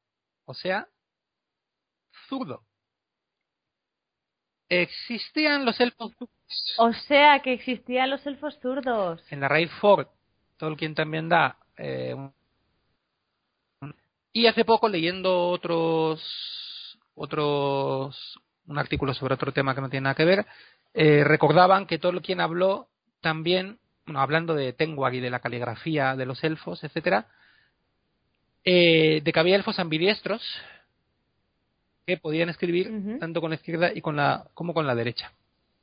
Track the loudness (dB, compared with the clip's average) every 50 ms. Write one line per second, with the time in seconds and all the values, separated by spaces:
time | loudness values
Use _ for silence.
0 | _ _ _ _ _ _ _ _ _ -18 -16 -8 -6 -4 -4 -4 -6 _ _ _
1 | _ _ _ _ _ _ _ _ _ _ _ _ _ _ _ _ _ _ _ _
2 | _ _ _ -20 -14 -10 -8 -8 -8 -8 -10 -14 _ _ _ _ _ _ _ _
3 | _ _ _ _ _ _ _ _ _ _ _ _ _ _ _ _ _ _ _ _
4 | _ _ _ _ _ _ _ _ _ _ _ _ _ -2 0 0 0 0 -4 -14
5 | -12 -10 -10 -10 -10 -6 -4 0 0 2 0 2 0 0 2 2 0 0 0 -8
6 | -14 -14 -12 -16 -18 -20 _ _ _ -14 -12 -10 -10 -4 2 4 4 4 2 0
7 | -2 2 4 8 8 8 8 6 2 -2 -4 -4 -4 -6 -6 -6 -6 -4 -2 -2
8 | 0 0 -2 -6 -8 -10 -12 -10 -10 -12 -10 _ -6 -6 -6 -4 -4 -2 -2 -2
9 | -2 -4 -4 -8 _ -12 -8 -4 -2 2 2 2 0 0 -4 2 6 6 6 6
10 | 4 _ _ _ _ _ _ _ _ _ _ -8 -8 -6 -6 -6 -8 -6 -4 -4
11 | -4 -2 -4 -6 0 2 4 4 4 2 -2 _ _ _ _ -12 -10 -8 -8 -6
12 | -6 -8 -8 -10 -12 -14 _ _ _ _ _ _ _ _ _ _ _ _ _ _
13 | _ _ _ _ _ _ _ _ _ _ _ _ _ _ _ -18 -16 -16 -18 _
14 | _ _ _ _ _ _ 0 4 4 4 4 4 4 4 4 4 4 2 0 0
15 | -2 -2 -2 -2 -2 0 0 2 0 0 -2 -2 -2 -2 -2 0 0 0 0 0
16 | 0 0 -2 -4 -8 -14 -12 -12 -12 -14 -14 -16 -16 -16 -18 -18 -20 -20 -20 _
17 | _ _ _ -14 -10 -6 -4 -2 0 0 0 0 0 0 0 0 0 -2 -2 -4
18 | -4 -6 -10 -14 -16 -16 -18 -20 _ _ _ _ _ -8 -6 -6 -4 -2 -2 -2
19 | -2 -2 -2 -2 -2 -2 -2 -2 -2 -2 0 0 0 0 -2 -4 -4 -4 -4 -2
20 | -2 -2 2 2 4 4 4 2 0 -6 -12 -20 -20 -20 _ _ _ _ 0 4
21 | 6 6 8 8 6 6 4 4 6 6 6 6 8 8 6 4 2 -2 -4 -2
22 | -2 -2 -2 -2 -4 -4 -4 -2 -2 -2 0 0 2 2 0 -2 -6 _ _ _
23 | _ _ _ _ -4 -4 -2 -2 0 0 0 0 0 -4 -14 _ _ _ _ _
24 | -14 -8 -2 -2 0 2 2 0 0 0 -2 -2 -2 -4 -2 -2 -2 -2 -2 -2
25 | -2 -2 -2 -2 -6 -4 -6 -6 -6 -6 -6 -6 -6 -6 -8 -8 -6 -4 -2 0
26 | 0 0 -2 -2 -6 -8 -6 -4 -4 -4 -4 -4 -10 -12 -12 -12 -12 -10 -8 -4
27 | 0 0 0 0 -2 _ _ _ _ _ _ _ _ _ _ _ _ _ _ _
28 | _ _ _ _ _ _ _ _ _ _ _ _ 2 4 6 6 8 8 6 6
29 | 4 4 2 2 0 0 2 2 4 4 4 2 2 -2 -4 -4 -4 -4 -2 0
30 | 0 0 -2 -2 -4 -6 -6 -6 -8 -12 -14 -14 -16 -20 -20 -20 _ _ _ _
31 | _ _ _ _ _ _ _ _ _ _ _ _ _ _ _ _ _ _ _ _
32 | -4 -4 -4 -4 -2 -4 0 0 0 -2 -2 -4 -2 0 0 0 0 -2 -6 -8
33 | -8 -8 -8 -8 -8 -6 -4 -4 -4 -4 -6 -6 -6 -6 -2 0 0 0 0 -2
34 | -6 -4 -2 0 2 0 0 -2 -6 _ -14 -10 -8 -4 -2 -2 0 0 0 -2
35 | -2 -4 -6 -8 -12 -14 _ _ _ _ _ _ _ _ _ _